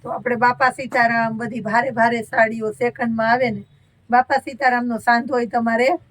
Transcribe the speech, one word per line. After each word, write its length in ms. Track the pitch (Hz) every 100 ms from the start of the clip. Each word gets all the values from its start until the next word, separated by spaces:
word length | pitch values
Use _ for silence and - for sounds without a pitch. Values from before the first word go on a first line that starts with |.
તો 80 | 240
આપણે 260 | - 247 240
બાપા 360 | 247 247 254
સીતારામ 680 | 254 254 254 233 233 226 220
બધી 220 | 233 240
ભારે 320 | 202 220 262
ભારે 300 | 233 233 233
સાડીઓ 500 | 220 262 220 226 214
સેકન્ડમાં 600 | 214 240 240 240 226 220
આવે 180 | 247 247
ને, 120 | 208 196 _ _ _ _
બાપા 280 | 240 247 277
સીતારામનો 640 | - 247 262 240 240 226
સાંધો 340 | - 233 233
હોય 120 | 254 240
તમારે 420 | 240 233 226 254 339 _